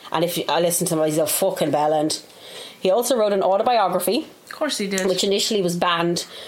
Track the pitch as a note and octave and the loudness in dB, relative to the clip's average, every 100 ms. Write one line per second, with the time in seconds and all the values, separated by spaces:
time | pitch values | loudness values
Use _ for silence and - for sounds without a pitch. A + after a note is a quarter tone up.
0 | - E3 E3+ E3+ - D3+ F3 E3+ F3 D#3+ | -6 -2 -2 -2 -2 0 2 0 0 0
1 | D#3 D3+ D3+ - F#3+ F#3 D3+ D3 D3+ D#3 | 2 2 0 0 0 0 0 2 2 2
2 | D#3 - - - - - - - F#3 G#3 | 0 -4 -10 -20 -20 -16 -18 -4 2 2
3 | A#3+ B3+ G#3+ G3+ F3+ G3 A#3 A#3+ F#3 F3+ | 2 2 2 2 2 2 2 2 2 0
4 | F#3 A#3+ - - - - D4+ - G3 G3 | 0 -2 -4 -14 -20 -8 -6 -4 -4 -2
5 | F#3+ F3+ G3+ G3+ - G#3+ F3 F3 F3+ E3+ | 0 0 0 0 0 0 0 0 0 2
6 | E3+ F3 - - | 0 -2 -6 -14